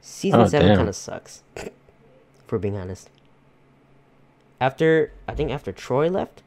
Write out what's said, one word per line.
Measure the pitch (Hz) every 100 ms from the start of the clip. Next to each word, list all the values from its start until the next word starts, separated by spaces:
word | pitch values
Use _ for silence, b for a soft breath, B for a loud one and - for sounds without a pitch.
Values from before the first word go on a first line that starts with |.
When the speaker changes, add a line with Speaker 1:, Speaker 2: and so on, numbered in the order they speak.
Speaker 1:
Season | - - 196 123
Speaker 2:
Oh, | 113
Speaker 1:
seven | 147 98
Speaker 2:
damn. | 101
Speaker 1:
kinda | 104
sucks, | 95 - - - - _ -
if | - - _ _ _ _ _ _ _
we're | 113
being | 101 101
honest. | 90 98 - _ _ _ _ _ _ _ _ _ _ _ _ _ _ _
After, | 131 - 160 160 151 - -
I |
think | 117 139
after | 139 -
Troy | 92 - 127 160
left | 185 233 -